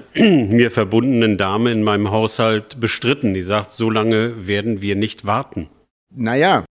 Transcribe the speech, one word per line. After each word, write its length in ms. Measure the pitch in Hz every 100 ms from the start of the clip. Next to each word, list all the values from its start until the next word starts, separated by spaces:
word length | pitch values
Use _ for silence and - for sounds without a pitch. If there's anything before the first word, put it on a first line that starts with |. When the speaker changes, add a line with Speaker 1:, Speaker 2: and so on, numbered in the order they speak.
| -
Speaker 1:
<clears throat> 80 |
mir 560 | - 226 165 107 113 120
verbundenen 680 | 120 101 110 127 123 113 98
Dame 340 | 98 101 120
in 120 | 113
meinem 280 | 107 104 104
Haushalt 720 | 107 110 - 113 110 104 123
bestritten. 540 | 117 - 117 143 117
Die 80 | 95
sagt, 320 | 90 107 101
„So 160 | - 113
lange 560 | 110 107 110 113 113 92
werden 340 | 101 107 104
wir 160 | 101 98
nicht 300 | 107 - 101
warten.“ 420 | 110 139 - 80 _ _ _ _
Speaker 2:
Na 260 | - 113 123
ja 280 | 170 156 87